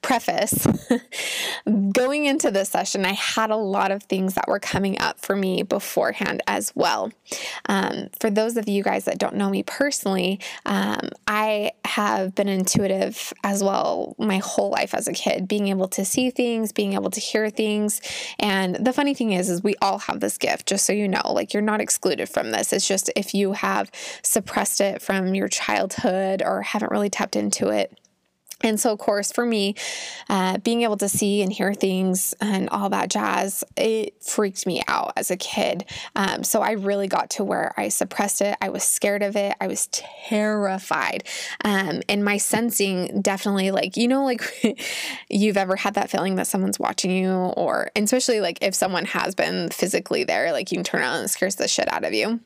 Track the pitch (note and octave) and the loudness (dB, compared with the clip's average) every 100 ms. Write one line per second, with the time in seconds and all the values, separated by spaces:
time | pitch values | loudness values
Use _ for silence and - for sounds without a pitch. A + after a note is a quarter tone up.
0 | - B3 - E3 G#3 - - - - A#3+ | 2 0 2 0 0 2 2 0 0 -2
1 | - - - - - - - G#3+ G3 G3+ | 0 -8 -4 -4 -4 -4 0 2 2 2
2 | B3+ D4 C#4+ C4+ D4+ G3 G3 - G3 G3 | 0 2 2 2 2 0 0 -2 -2 0
3 | F#3 G3 - - A3 A3 G3+ G3 G3 G3 | 0 0 -2 0 0 0 0 0 0 0
4 | - F#3+ F#3+ F#3 - G3+ - F#3+ G3 F#3 | -2 0 0 0 0 0 0 0 0 0
5 | - - - G3+ F#3+ F#3 G3+ G3+ - - | -2 -2 -2 0 2 0 0 -2 0 0
6 | - - G3 - - G3 G#3 - F3 A2 | 0 0 -2 -2 -2 -2 -2 0 0 0
7 | G3 - - - - - - G3+ F#3+ - | -4 -8 -12 -8 -8 -8 0 0 2 -2
8 | G3 - A3+ G#3 A3 A#3+ G#3+ G3+ G3 F#3+ | -8 -2 0 2 2 0 0 2 2 0
9 | - F#3 G3 - G3 G3 G3+ - C#4+ C#4 | -2 0 -2 0 0 0 -2 0 0 0
10 | G3+ F#3+ F3+ F#3+ - - - G3+ F#3+ G#3+ | 0 0 0 -2 -6 -8 -2 0 0 -2
11 | - - - G#3+ A3 G#3+ G#3 - - - | -4 -6 -2 0 2 0 -2 -4 -4 0
12 | G#3 - F#3+ F#3+ G3+ F#3+ F#3+ - G3 F#3+ | 2 2 0 0 2 2 2 2 2 2
13 | G3 A3 - - G3+ G3 G3 G3 - E2 | 0 -4 -12 -4 -2 2 2 2 0 -2
14 | - - G#3+ F#3+ G3 - G3+ G3 - G3+ | -4 -2 0 0 0 0 0 0 0 -2
15 | - - - - F#3+ G#3 G3+ F#3+ F#3 - | -2 -2 0 0 0 0 0 0 -2 -2
16 | G3 - B3+ B3 A#3+ A3+ G#3+ - G3+ G3 | -2 0 0 0 0 0 -2 -2 0 0
17 | G3 G3+ - A3 G#3+ G#3+ G#3+ G#3 G#3 - | -2 -4 -2 0 0 0 0 2 0 -2
18 | - - - - G3+ F#3+ F#3 - A#3 B3+ | -6 -8 -8 -2 2 2 2 2 2 2
19 | C#4+ C#4 A3+ F#3 F#3 F3 G#3+ G3+ G3 G3 | 0 2 2 2 2 0 0 2 0 0
20 | - - G#3 - - - - G3 - G#3 | -4 -2 -2 0 -2 0 -2 0 2 2
21 | G3+ F#3 - - - G#3 G#3+ G#3+ G#3+ - | 2 0 0 0 0 0 2 0 0 0
22 | - - - - A2+ G#2+ - - - F#3+ | 0 0 0 -2 0 -2 0 0 2 0
23 | - - G3 G3 G3 G3+ F#3+ G3+ G3 - | 0 -2 -2 0 2 0 0 0 -2 -8
24 | - - - A3+ F#3+ - G#3 - G3+ - | -12 -6 0 0 0 -2 0 2 0 0
25 | - F#3+ F#3 F#3+ F#3+ - - G#3 G3 - | -2 0 2 0 0 -2 0 2 0 0
26 | A3+ F#3 F#3+ F#3+ - F#3+ G3+ G#3 A3 G#3 | 0 2 0 0 0 -2 -2 -2 0 0
27 | G3+ - - G#3 - - F#3+ G#2 - - | 0 0 -2 0 -2 0 0 0 -2 -6
28 | _ _ _ _ _ - A3+ G#3+ B3+ G#3 | _ _ _ _ _ -2 0 2 0 2
29 | - G3+ G3 - A#3+ A3 G3 G3+ - - | 0 0 0 0 2 2 0 -2 -6 -8
30 | - - - G3 F#3 F#3+ A#3 A#3 A#3 G#3 | -10 -12 0 2 2 2 0 2 2 0
31 | G3+ - G#3 G3+ F#3+ G#3 F#3+ G3+ G3 F#3 | 0 2 2 4 2 2 -2 2 2 4
32 | F#3+ F#3 - - G#3 F#3+ G3 G3+ G3+ G3 | 2 2 -2 -2 0 0 0 0 0 0
33 | F#3+ G#3 G#3+ F#3+ G3 - - - A3 A3 | 0 0 0 0 0 -4 -6 0 2 2
34 | G#3 _ - - G#3 F#3+ - E3+ - - | -2 _ -4 0 0 0 -2 -2 0 0
35 | - - - F#3 - - - F3+ - - | 0 -2 -2 -4 -2 0 0 0 -6 -10
36 | - - G3 - - A3 G3+ A3 G3 G3+ | -6 -2 0 0 0 0 2 0 0 0
37 | G3 F3 - - G3+ G3 - - G#3 - | 0 0 -2 -2 0 0 -2 -2 -2 0
38 | F#3+ - G3+ - G3+ - G3 F#3 - - | -2 0 0 2 0 0 -4 -2 0 2
39 | G#3 G3+ G3+ G#3 G3+ - G3 F#3+ - - | 2 2 0 0 -2 -2 -4 -2 -4 -4
40 | - - - G#3+ G#3+ G#3+ G3+ F#3+ - D#3+ | -8 -16 -2 0 2 2 0 -2 -2 0
41 | G2 - - - - - G#3 G3 F#3+ - | 0 -2 -8 -8 -8 -2 0 2 0 -2
42 | - G3+ G3+ G3+ - G#3+ A#3 G#3+ G3 F#3 | 0 0 2 2 2 2 2 2 0 0
43 | F3+ G3+ G3+ G3 G#3 G3+ F#3+ G3 F#3+ - | 0 0 0 0 0 2 2 0 -2 2
44 | A#3+ C4 C4+ A#3 - - A3+ - - - | 2 4 2 0 -4 0 -2 0 -6 -6
45 | - - - G3+ G#3+ G3 F#3+ F#3+ G3+ G#3 | -6 -8 -2 4 4 4 2 0 0 0
46 | - F#3+ F#3 F#3+ - G3 F#3+ G3+ - - | 0 0 2 0 0 0 0 0 -2 0
47 | F#3 F#3 F#3+ F#3 F#3 - D#3+ - - - | 0 2 2 2 0 0 0 0 0 0
48 | G#3+ B3+ B3+ A3 F#3 E3+ - F#3+ F#3+ F3+ | 2 2 4 2 0 0 0 2 0 0
49 | G3 - - F#3+ E3 F3+ F3 - F#3 F#3+ | 0 -2 -2 0 0 0 -4 -2 0 0
50 | - - - F2+ D3 C#3+ F#3+ - - - | 0 -2 2 2 2 0 -2 -4 -2 0
51 | C3+ D3 - - F#3 - - - - E2 | 0 -2 -2 -2 -2 0 0 0 0 0
52 | D#2+ G#2+ C3+ A3+ | 0 0 0 -2